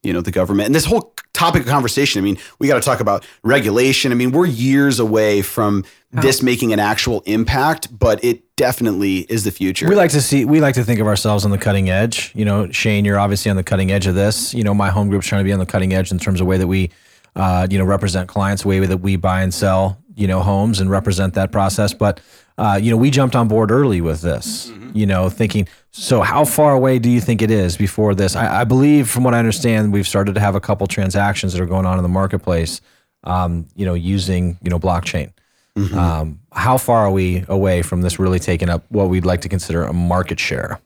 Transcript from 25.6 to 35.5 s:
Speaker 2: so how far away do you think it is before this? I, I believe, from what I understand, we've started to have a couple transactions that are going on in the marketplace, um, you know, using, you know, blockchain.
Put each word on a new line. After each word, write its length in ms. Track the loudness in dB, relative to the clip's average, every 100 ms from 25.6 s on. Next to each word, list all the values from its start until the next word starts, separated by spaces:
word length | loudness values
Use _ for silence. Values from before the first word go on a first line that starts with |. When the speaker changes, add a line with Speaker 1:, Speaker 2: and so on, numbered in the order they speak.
| -4 -8 _
Speaker 2:
so 280 | -14 0 0
how 220 | 2 2
far 280 | 0 4 4
away 240 | 4 2 2
do 80 | 2
you 100 | 2
think 220 | 2 0
it 80 | 2
is 260 | 2 2 0
before 380 | -2 0 0
this? 220 | 2 0 0
I, 240 | 0 0
I 40 |
believe, 440 | 2 4 4 4 2
from 140 | 0
what 100 | 2
I 40 | 2
understand, 520 | 2 0 0 2 2
we've 140 | 0 0
started 280 | 0 0 0
to 40 |
have 140 | 0
a 60 | 0
couple 260 | -2 -2 -2
transactions 680 | -2 -2 0 0 -2 -4
that 80 | -4
are 40 | -2
going 180 | 0 0
on 100 | 0
in 40 |
the 40 | 0
marketplace, 720 | 0 0 -2 -2 -2 -2 -8 _ _ _ _
um, 420 | -6 -2 -2 -4 -8
you 100 | -6 -4
know, 80 |
using, 640 | -2 -2 -2 -2 -2 -2 -4
you 80 | -4
know, 80 | -2
blockchain. 540 | 0 -2 -2 -6 -8 _ _